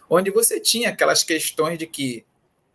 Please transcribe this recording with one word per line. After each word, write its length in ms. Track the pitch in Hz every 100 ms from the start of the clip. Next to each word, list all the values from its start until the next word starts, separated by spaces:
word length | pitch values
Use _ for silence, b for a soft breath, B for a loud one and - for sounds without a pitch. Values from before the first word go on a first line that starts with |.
| B
onde 220 | 170 196
você 300 | 202 220 -
tinha 300 | - 226 220
aquelas 340 | 180 151 151
questões 540 | - 160 - - 156 170
de 80 | 160
que 380 | - 135 117 - _ _ _ _